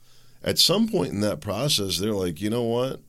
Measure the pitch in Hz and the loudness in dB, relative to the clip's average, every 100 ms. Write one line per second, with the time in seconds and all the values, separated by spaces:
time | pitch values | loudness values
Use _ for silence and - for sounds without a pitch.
0 | - - - - - - - 185 226 196 | -20 -20 -20 -8 -2 2 4 4 2 2
1 | - 98 104 80 98 98 143 110 98 85 | 0 0 0 -2 -4 -2 0 0 -2 -2
2 | 104 104 90 80 104 120 117 117 131 - | -2 0 -2 -2 -2 -2 0 0 -2 -6